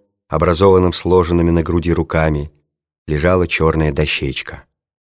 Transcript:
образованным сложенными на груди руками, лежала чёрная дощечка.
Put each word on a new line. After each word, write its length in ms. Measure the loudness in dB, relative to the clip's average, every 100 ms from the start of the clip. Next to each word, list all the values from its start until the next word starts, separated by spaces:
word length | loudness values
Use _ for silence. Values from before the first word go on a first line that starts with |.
| _ _ _
образованным 640 | -2 0 2 4 4 2
сложенными 580 | 0 0 2 2 2 2
на 120 | 0
груди 300 | 0 -2 -2
руками, 580 | -2 -2 -2 0 -2 -6 _ _ _ _ _ -8
лежала 400 | -2 0 0 0
чёрная 460 | 0 0 0 0
дощечка. 720 | -2 -2 -4 -6 -8 -12 -16 -20 _ _ _ _